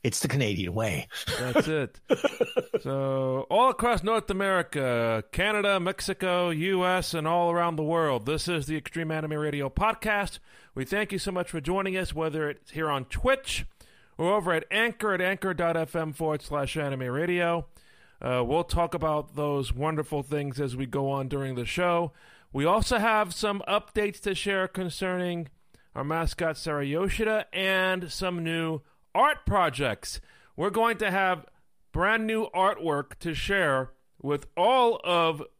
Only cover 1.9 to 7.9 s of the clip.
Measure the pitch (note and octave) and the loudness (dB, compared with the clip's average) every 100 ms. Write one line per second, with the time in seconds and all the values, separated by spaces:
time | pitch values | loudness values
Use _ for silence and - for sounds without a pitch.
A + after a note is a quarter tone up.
1.9 | - - C4 - - - - - - - | -8 -2 0 0 0 -2 0 -2 -4 -2
2.9 | C3+ C3+ C3+ C3 C3 - F#3+ B3+ B3 A#3 | -2 0 0 0 -2 2 4 4 4 2
3.9 | A3 F3+ A3+ G#3 F#3+ G3 F#3+ E3+ D3+ C3 | 2 2 0 0 -2 2 0 0 -2 0
4.9 | A#2+ A#2 A2+ G#2 - G3 G#3+ G3+ G3 F3 | 2 2 0 -2 -2 0 2 2 2 0
5.9 | G3 - F#3+ F#3 F3+ F3+ E3 F3 F#3+ F3+ | -4 -6 -4 0 0 0 0 0 2 2
6.9 | F#3 E3+ E3 D#3 E3+ E3+ E3+ E3+ E3 D3+ | 2 0 -2 0 2 2 2 0 0 0